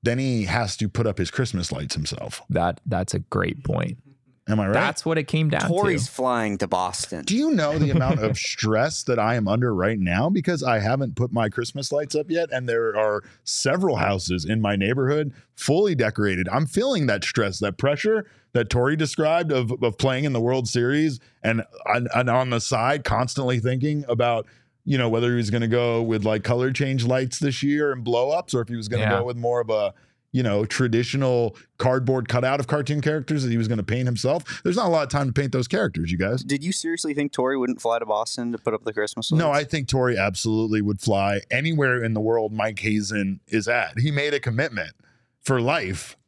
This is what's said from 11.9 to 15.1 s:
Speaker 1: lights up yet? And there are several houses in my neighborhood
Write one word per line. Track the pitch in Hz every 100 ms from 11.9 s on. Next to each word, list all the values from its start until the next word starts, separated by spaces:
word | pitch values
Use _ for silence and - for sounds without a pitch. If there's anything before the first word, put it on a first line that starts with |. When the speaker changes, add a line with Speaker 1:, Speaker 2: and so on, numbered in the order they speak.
Speaker 1:
lights | 143 151
up | 151 147
yet? | 165 165
And | 131 123
there | 117 113 107
are | 107 104 - -
several | - - 135 165 185 113
houses | 101 98 90 87
in | 76 110
my | 104 101
neighborhood | 98 127 131